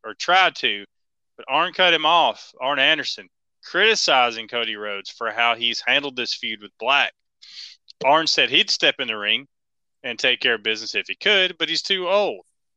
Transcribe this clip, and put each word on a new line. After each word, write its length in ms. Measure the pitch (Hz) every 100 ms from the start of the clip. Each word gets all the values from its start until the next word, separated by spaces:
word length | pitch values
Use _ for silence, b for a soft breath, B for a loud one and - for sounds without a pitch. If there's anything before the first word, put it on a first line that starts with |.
or 100 | 110
tried 420 | 104 - 180 180 147
to, 280 | 123 104 101 _ _ _ _ -
but 100 | -
Arn 240 | 143 180
cut 220 | 170 180
him 100 | 165
off, 460 | 156 170 135 104 - -
Arn 200 | 127 143
Anderson, 480 | 139 156 131 - 92 _ _ _
criticizing 840 | - 175 214 214 - 135 123 113 110
Cody 260 | 120 113
Rhodes 340 | 107 104 98 95
for 200 | - 113
how 240 | 107 120
he's 260 | 117 117 113 -
handled 300 | 135 143 127
this 180 | 113
feud 260 | - 120 110
with 120 | 104 -
Black. 320 | 113 139 113 - _ _ B B B B - _
Arn 220 | 131 156 156
said 240 | - 123
he'd 180 | 147 208
step 260 | - 156 -
in 80 | 123
the 100 | 110
ring 300 | 104 113 139 _ _ _ _ _
and 160 | 127 117
take 220 | 131 123
care 140 | 131
of 80 | 113
business 320 | 107 110 110 107
if 100 | 95
he 80 |
could, 420 | 95 196 202 185 180
but 100 | 160
he's 140 | 160
too 260 | - 196 175
old. 320 | 202 196 98 - _ _